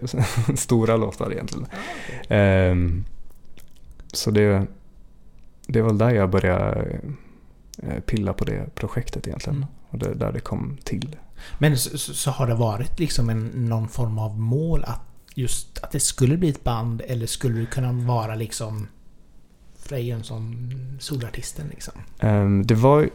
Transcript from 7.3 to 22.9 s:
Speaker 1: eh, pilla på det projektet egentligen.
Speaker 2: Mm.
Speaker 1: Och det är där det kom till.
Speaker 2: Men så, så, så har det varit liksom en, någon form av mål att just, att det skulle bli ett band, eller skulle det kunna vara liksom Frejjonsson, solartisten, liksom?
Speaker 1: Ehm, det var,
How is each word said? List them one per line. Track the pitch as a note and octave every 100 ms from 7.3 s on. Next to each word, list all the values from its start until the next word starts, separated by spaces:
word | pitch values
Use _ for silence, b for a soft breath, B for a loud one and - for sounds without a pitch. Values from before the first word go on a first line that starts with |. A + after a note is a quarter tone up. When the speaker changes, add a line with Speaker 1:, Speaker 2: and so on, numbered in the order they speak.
| B B B - -
Speaker 1:
eh, | - -
pilla | - A2+ G2
på | F#2+
det | - G2 F#2
projektet | - G#2+ - - - -
egentligen. | - - C#3+
Speaker 2:
Mm. | C#3 - -
Speaker 1:
Och | B2
det | G2
är |
där | - -
det | -
kom | - - - C#3
till. | - F2+ - - - - B B
Speaker 2:
Men | D3+ C3
så, | - -
så, | -
så | C3+ C#3
har | C3 B2
det |
varit | A2+ A2+ G#2 A#2+ -
liksom | D#3 - A#2
en, | A2+ A2+
någon | - A#2 A2+ A2+
form | - A2+ A2
av | A2 G#2+
mål | A2+ C3+ E3 D3+
att | F#2+ - - - -
just, | - B2 - - -
att | -
det | C#3+
skulle | - - B2+ E3
bli | E3+
ett | C3+
band, | - A#2 A#2 A2+ -
eller | B2 A2+
skulle | - C3 A2+
det | A2+
kunna | - B2+
vara | B2 A#2+ A#2+ A2
liksom | A2 A2 - A2 G#2+ G#2 - - - - - - _ - -
Frejjonsson, | - C3+ A#2+ A#2 A2 A2+ A2 A#2 B2 C3 C3 C3+
solartisten, | - C#3 A#2 - - - D3
liksom? | - - - - -
Speaker 1:
Ehm, | A2 G#2 G2+ G2 A#2
det |
var, | A2 C3